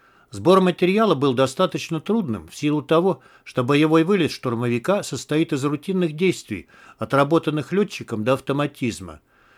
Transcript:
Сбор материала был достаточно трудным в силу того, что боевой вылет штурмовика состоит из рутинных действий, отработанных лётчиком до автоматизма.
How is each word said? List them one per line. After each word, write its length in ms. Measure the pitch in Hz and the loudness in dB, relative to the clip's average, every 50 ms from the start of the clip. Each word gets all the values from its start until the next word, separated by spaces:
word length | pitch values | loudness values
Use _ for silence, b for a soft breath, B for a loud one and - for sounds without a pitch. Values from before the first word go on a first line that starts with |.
| b b b b b b | b b b b b b
Сбор 320 | - 101 98 160 185 190 185 | -12 -2 2 4 4 6 4
материала 520 | 180 170 - 185 175 190 214 226 214 165 | 2 0 0 0 0 2 2 2 2 2
был 200 | 135 135 143 123 | 2 2 0 2
достаточно 680 | 117 135 127 - - 185 180 - 151 - - 165 156 | 2 0 0 0 -2 -2 -2 -2 -6 -8 -6 -8 -8
трудным 480 | - - 208 233 196 139 107 95 80 80 | -4 -2 -2 -2 -2 -2 -6 -8 -8 -14
в 80 | - | -12
силу 240 | - - 151 147 151 | -6 -2 -2 -2 -2
того, 400 | 135 - 160 165 175 196 170 b b b b b b | 0 2 2 2 2 2 0 b b b b b b
что 180 | - - - 123 | -10 -4 -4 0
боевой 420 | 120 143 143 156 156 156 165 165 | 2 4 4 4 4 4 4 4
вылет 260 | 165 208 196 160 127 - | 4 2 2 2 0 -2
штурмовика 680 | - - 131 117 113 123 120 120 120 117 - 196 - - | -4 -6 -4 -4 -2 -2 -2 -2 -2 0 0 -2 -2 -2
состоит 500 | - - 120 - - 147 156 165 160 156 | -6 -8 -10 -6 -4 0 0 0 0 -2
из 100 | 135 131 | -2 -2
рутинных 500 | 147 147 143 - - 190 185 180 160 147 | -2 -4 -4 -4 -4 -2 0 0 -2 -2
действий, 500 | 151 190 185 - - - - 110 90 80 B B B B B B | 0 0 0 0 -2 -6 -10 -10 -10 -10 B B B B B B
отработанных 760 | B 110 - - 139 143 143 165 165 160 165 143 151 131 - 175 | B -6 -2 2 2 2 4 2 2 2 0 -4 -4 -4 -2 0
лётчиком 520 | 190 208 196 - - 117 - 117 107 107 | 0 0 0 -2 -12 -10 -8 -6 -4 0
до 80 | 123 131 | 0 0
автоматизма. 880 | 127 - - 139 139 147 143 143 - 135 117 95 - 95 85 78 76 _ b b b b b b | -2 -2 -4 -4 -2 -2 -4 -4 -4 -4 -4 -4 -6 -10 -16 -16 -18 _ b b b b b b